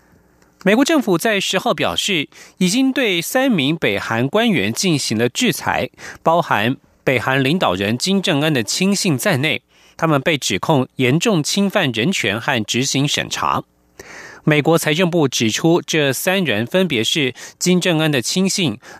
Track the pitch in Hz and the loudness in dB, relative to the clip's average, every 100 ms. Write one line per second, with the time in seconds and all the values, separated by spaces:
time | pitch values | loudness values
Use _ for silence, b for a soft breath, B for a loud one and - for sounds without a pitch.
0 | b b b b b _ 185 220 285 311 | b b b b b _ 2 2 4 2
1 | 208 170 226 196 - 180 240 147 107 85 | 2 0 2 0 0 -2 -2 0 -2 -2
2 | - 165 131 B B B 180 240 269 277 | -2 -2 -4 B B B 0 2 0 0
3 | 226 170 - 262 269 185 131 165 127 98 | 0 -2 0 0 2 2 0 0 0 -2
4 | - 113 135 208 233 143 101 110 190 143 | -2 -2 0 2 2 2 0 -2 0 0
5 | - 110 123 - 233 - 95 80 - - | 0 0 0 0 -2 -2 -2 -2 -4 -10
6 | B B 160 170 - 107 113 - _ _ | B B 2 2 2 0 0 -2 _ _
7 | 135 123 135 135 135 180 127 92 101 120 | -2 0 0 0 2 0 0 0 0 -2
8 | 190 196 185 143 156 131 104 - 190 190 | 0 0 0 0 2 0 -2 -2 0 0
9 | 190 131 208 131 151 117 _ b b b | 0 0 0 0 0 -4 _ b b b
10 | 165 143 175 147 - 92 - 143 - - | 0 2 2 -2 -2 -2 2 0 0 0
11 | 123 160 240 175 - 202 196 208 143 110 | 2 2 2 0 0 0 0 0 -2 0
12 | 127 - 104 107 - 123 104 123 135 131 | -2 0 -2 -2 -2 -2 0 -2 0 0
13 | 143 - 57 - 71 69 - _ _ B | 0 -2 -4 -4 -2 -2 -6 _ _ B
14 | B B B B 156 151 156 165 151 156 | B B B B 0 2 4 2 2 0
15 | 180 175 139 - 113 - 160 170 - 160 | 0 2 0 0 -2 2 2 2 0 0
16 | 139 123 180 196 151 104 117 185 180 113 | 0 0 -2 0 0 0 0 0 0 0
17 | 113 165 127 B B B 180 180 185 156 | 0 0 -2 B B B 0 2 2 0
18 | 156 135 - 185 190 - 156 104 B | 0 -2 -2 -2 -2 0 -2 -4 B